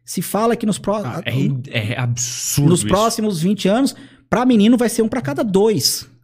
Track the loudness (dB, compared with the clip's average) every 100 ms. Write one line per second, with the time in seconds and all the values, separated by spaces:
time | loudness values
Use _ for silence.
0 | -10 -8 -4 0 0 0 -2 -2 -2 -4
1 | -4 -6 -2 0 0 -2 -4 -4 -4 -2
2 | -2 -2 -4 -6 -4 2 4 4 2 2
3 | 2 0 -2 -2 -2 0 0 2 0 -4
4 | -20 _ -4 0 4 4 6 4 2 0
5 | -2 -2 -6 -4 0 2 2 2 -2 -4
6 | -10 _